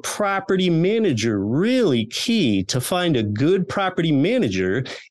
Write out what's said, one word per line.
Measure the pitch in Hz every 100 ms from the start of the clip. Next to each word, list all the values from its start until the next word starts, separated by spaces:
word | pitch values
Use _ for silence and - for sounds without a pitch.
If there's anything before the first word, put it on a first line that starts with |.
property | - - 202 196 190 190 185
manager. | 165 180 226 208 117 113 104
Really | 101 135 214 262 208 120 107
key | - - 226 135 98
to | 92 127
find | - 180 175 131
a |
good | 107 107 147 190 180
property | - 185 185 165
manager | 139 165 247 135 95 92 113 131 - -